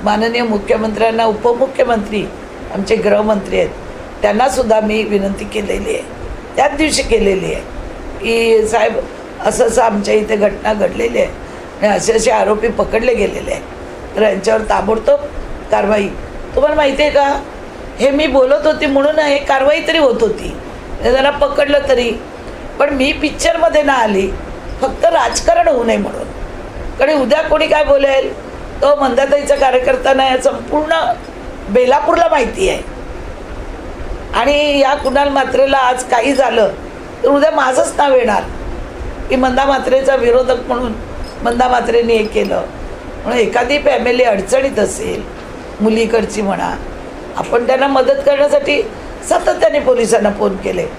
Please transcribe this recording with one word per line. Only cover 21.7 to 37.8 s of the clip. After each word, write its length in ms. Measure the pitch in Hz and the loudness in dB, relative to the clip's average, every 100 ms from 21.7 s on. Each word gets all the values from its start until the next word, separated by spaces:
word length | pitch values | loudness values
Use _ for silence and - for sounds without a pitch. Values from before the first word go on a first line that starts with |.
| 285 - | 2 2
तरी. 240 | 254 240 - - - - - - - | 2 2 -4 -8 -14 -14 -14 -14 -2
पण 120 | 285 | 0
मी 220 | 277 269 | 2 0
पिक्चरमध्ये 720 | 311 302 - - 330 320 302 | 0 -2 0 -2 2 2 2
ना 100 | 285 | 2
आली 380 | 269 220 196 196 - - - - - | 2 2 0 0 -4 -10 -12 -12 -4
फक्त 240 | 262 - | -4 0
राजकारण 640 | 339 330 233 - - 339 339 | 2 2 0 0 2 2 4
होऊ 160 | 262 | 2
नये 120 | 233 214 | 2 0
म्हणून, 300 | 202 - - - - - - - - - | -2 -6 -10 -10 -10 -10 -12 -10 -10 0
कारण 200 | 269 302 | 2 2
उद्या 200 | 247 302 | 2 2
कोणी 240 | 311 311 311 | 2 2 2
काय 180 | 302 | 2
बोलेल, 680 | 294 277 277 269 - - - - - - | 4 4 4 2 0 -6 -14 -14 -12 0
तो 120 | 277 | 2
मंदाताईचा 600 | 294 269 240 269 285 285 | 4 2 2 2 2 2
कार्यकर्ता 600 | 277 269 254 254 254 262 | 2 4 4 2 0 2
नाही, 280 | 269 269 254 | 2 2 2
संपूर्ण 680 | 269 233 - 294 311 330 302 - - - - - - | 0 -2 -4 -2 0 0 0 -4 -8 -14 -14 -12 0
बेलापूरला 600 | 208 247 277 - 330 339 | 2 4 4 2 2 4
माहिती 380 | 311 233 - 185 | 2 0 0 -2
आहे. 100 | - - - - - - - - - - - - - - - - | -2 -6 -10 -10 -10 -10 -12 -12 -12 -10 -10 -12 -10 -8 -8 -4
आणि 440 | 185 247 294 294 285 | 0 2 2 2 4
या 160 | 269 | 4
कुणाल 340 | 285 269 262 285 | 2 0 2 2
म्हात्रेला 480 | 277 262 247 269 277 | 2 0 2 4 4
आज 280 | 254 254 | 2 0
काही 300 | - 247 247 | 0 0 2
झालं 360 | 262 254 226 202 - - - - - | 2 2 4 2 0 -12 -14 -14 -2
तर 60 | 254 | 2
उद्या 220 | 285 302 | 4 4
माझंच 420 | 311 262 262 | 2 0 0